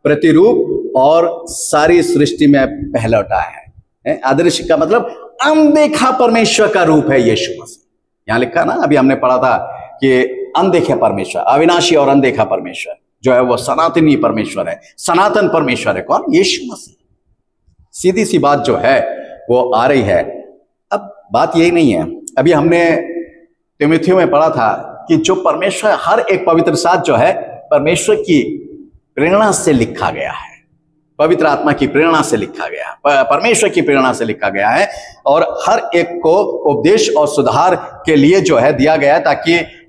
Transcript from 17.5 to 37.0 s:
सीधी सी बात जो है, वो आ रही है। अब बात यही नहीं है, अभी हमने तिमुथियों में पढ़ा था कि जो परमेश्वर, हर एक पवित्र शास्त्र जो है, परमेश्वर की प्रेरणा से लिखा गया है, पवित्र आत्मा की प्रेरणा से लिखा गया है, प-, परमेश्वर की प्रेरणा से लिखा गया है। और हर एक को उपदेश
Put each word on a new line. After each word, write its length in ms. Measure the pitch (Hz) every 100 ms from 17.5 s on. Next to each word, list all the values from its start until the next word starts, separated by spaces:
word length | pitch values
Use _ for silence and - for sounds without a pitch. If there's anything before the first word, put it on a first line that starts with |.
| _ _ _ _
सीधी 340 | - 180 185 214
सी 140 | 160
बात 200 | 139 143
जो 180 | - 110
है, 240 | - 135 - - - - -
वो 220 | 123 135
आ 160 | 107 127
रही 140 | 139
है। 200 | 101 87 - - - - _ _ -
अब 320 | 202 - - -
बात 260 | 120 160 165
यही 140 | 170
नहीं 200 | 170 147
है, 300 | 87 80 - - -
अभी 140 | 143
हमने 400 | 156 175 170 170 160 - - - - _ _ _ -
तिमुथियों 380 | 147 175 180 185
में 140 | 170
पढ़ा 180 | 151 160
था 560 | 160 110 98 - - -
कि 100 | 160
जो 180 | - 180
परमेश्वर, 640 | 165 156 190 190 214 160
हर 200 | 160 220
एक 260 | - 185 175
पवित्र 300 | 165 160 151
शास्त्र 280 | 170 175
जो 120 | - 120
है, 180 | 139 - - - -
परमेश्वर 440 | 147 147 175 - 208
की 420 | 165 151 107 98 - - - _ _ -
प्रेरणा 360 | 156 202 220
से 220 | - -
लिखा 360 | 135 113 - 90
गया 220 | 76 67
है, 200 | - - - _ _ _ _ _ -
पवित्र 260 | 156 170 156
आत्मा 260 | 135 151
की 160 | 139 135
प्रेरणा 340 | 135 165 160
से 160 | - 113
लिखा 300 | 95 - 82
गया 220 | 76 -
है, 60 | - 117
प-, 220 | 139 131
परमेश्वर 400 | 143 214 220 202
की 120 | 180
प्रेरणा 320 | 151 139 131
से 120 | 123 117
लिखा 240 | 104 101
गया 200 | 98 101
है। 200 | 135 202 - - - -
और 340 | 151 165 - -
हर 220 | - - 175
एक 240 | 170 175
को 140 | 160 185
उपदेश 680 | 202 - 151 143 156 214